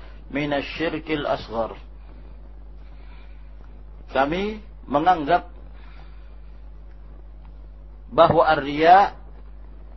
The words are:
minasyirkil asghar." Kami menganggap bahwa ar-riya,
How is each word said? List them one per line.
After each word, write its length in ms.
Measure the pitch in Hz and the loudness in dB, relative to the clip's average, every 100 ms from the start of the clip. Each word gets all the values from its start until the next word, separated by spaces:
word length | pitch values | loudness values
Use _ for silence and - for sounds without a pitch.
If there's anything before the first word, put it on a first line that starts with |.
| - - - | -16 -16 -6
minasyirkil 960 | 135 147 143 135 - 165 151 151 151 139 | -4 0 -2 -2 -2 -2 -2 -2 -2 0
asghar." 480 | 139 - 113 107 98 - - - - - - - - - - - - - - - - - - - - - - - | -2 -2 -4 -4 -6 -16 -16 -16 -16 -16 -16 -16 -18 -18 -18 -16 -16 -16 -16 -16 -18 -18 -18 -18 -18 -18 -18 -4
Kami 480 | 131 143 175 208 220 - - - | 0 2 0 -4 -6 -12 -18 -2
menganggap 640 | 139 175 175 143 175 - - - - - - - - - - - - - - - - - - - - - - - - - - - | 2 4 4 4 2 2 -16 -18 -18 -18 -18 -18 -18 -18 -18 -18 -18 -16 -18 -18 -18 -18 -18 -18 -18 -18 -16 -16 -16 -18 -18 -4
bahwa 400 | 123 165 160 151 | 8 8 10 6
ar-riya, 640 | 151 139 147 160 190 - - - - - - - - - | 4 2 4 10 10 8 2 -16 -18 -16 -16 -16 -18 -18